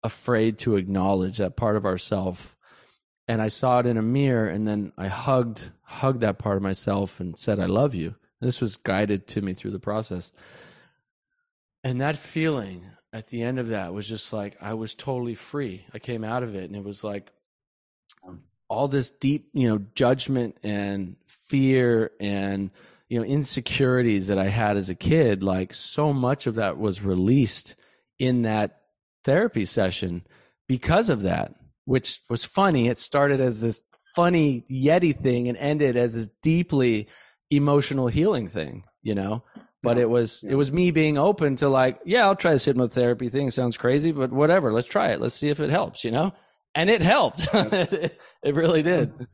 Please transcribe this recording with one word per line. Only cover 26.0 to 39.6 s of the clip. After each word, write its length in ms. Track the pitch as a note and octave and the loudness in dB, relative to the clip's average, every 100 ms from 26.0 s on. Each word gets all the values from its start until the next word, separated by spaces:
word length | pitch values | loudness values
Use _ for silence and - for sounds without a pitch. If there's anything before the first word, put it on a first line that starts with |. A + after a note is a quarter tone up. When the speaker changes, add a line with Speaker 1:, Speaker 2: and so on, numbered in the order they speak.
| D3+ | 0
Speaker 1:
much 360 | C#3 B2 C#3 - | 0 0 -2 -2
of 80 | A2 | -2
that 220 | G#2 C#2+ | -4 -2
was 240 | G#2+ F#2+ | -4 -2
released 720 | G2+ F2+ F#2+ C3+ A#2 - - - _ _ _ _ | -2 0 4 4 4 0 -6 -18 _ _ _ _
in 240 | B2+ B2 | -2 0
that 400 | A2+ G#2+ G#2 _ _ _ _ _ | 0 0 -2 _ _ _ _ _
therapy 420 | - D3 A3+ - F#2+ | 0 2 2 -2 -2
session 600 | - F#2+ F2+ F#2 F2 - _ _ _ _ | 0 0 -2 -6 -6 -12 _ _ _ _
because 440 | B2+ - E3+ A3+ | -4 2 2 2
of 100 | B2+ | 0
that, 320 | F#2+ E2+ - - - _ - | 0 -2 -4 -10 -20 _ -2
which 340 | C3 - - _ | -2 0 -6 _
was 160 | A#2 - | -6 -4
funny. 420 | - G3 D3+ A#2+ | 2 2 4 2
It 100 | - | 0
started 420 | - C#3+ C#3+ C3+ | -2 2 2 4
as 220 | C3 A2 | 2 0
this 200 | A#2 A2 _ _ - - | -2 -4 _ _ -8 2
funny 500 | F3 F3 D3+ B2+ - | 4 4 2 0 -4
Yeti 440 | C3 C3+ E3+ F3 C#3+ | 0 4 6 4 2
thing 320 | C3 B2 B2 | 2 2 0
and 100 | A#2+ | -2
ended 360 | C#3+ D3+ C#3+ A#2+ | -2 2 2 4
as 200 | A#2+ A2+ | 0 0
this 120 | A2 _ | -8 _
deeply 680 | D#3 E3 F3 C#3+ B2+ A2 A2 - - _ _ | 2 2 2 2 2 2 -2 -18 -20 _ _
emotional 560 | C#3+ C#3+ C#3+ C3+ C#3 B2 | 2 4 4 2 0 0
healing 400 | A2+ F3+ E3+ G2+ | 2 0 0 -4
thing, 360 | - D2+ - - _ | -6 -8 -10 -18 _
you 100 | - | -4
know? 300 | G#2 F#2+ A2 - - | -2 -2 -6 -8 -20